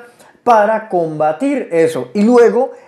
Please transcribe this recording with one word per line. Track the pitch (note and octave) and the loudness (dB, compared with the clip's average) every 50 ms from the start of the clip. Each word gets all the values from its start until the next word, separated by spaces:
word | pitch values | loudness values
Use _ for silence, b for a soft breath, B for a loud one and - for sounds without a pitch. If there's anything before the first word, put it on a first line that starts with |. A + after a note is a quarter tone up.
| - b b b b b b b b | -12 b b b b b b b b
para | B3 A#3 G#3+ G#3 G#3+ A3 G#3 - - | 2 2 4 2 0 -2 -4 -4 -4
combatir | F#3+ F3+ E3 D#3+ D#3 D3+ D3+ D#3 D#3 D#3 C4+ C#4 C#4+ B3 G3+ - | -4 -4 -4 -4 -4 -2 -2 -2 -2 -2 -4 -4 -4 -4 -4 -2
eso. | E3 E3 E3 D#3+ - C3 B2+ - - | 0 0 0 0 -2 -4 -8 -6 -2
Y | G#3 | 0
luego | G3+ A3+ B3 A#3 A#3 G#3 G3 A#3+ C4+ C4+ B B B | 2 4 4 4 4 4 2 0 -2 -4 B B B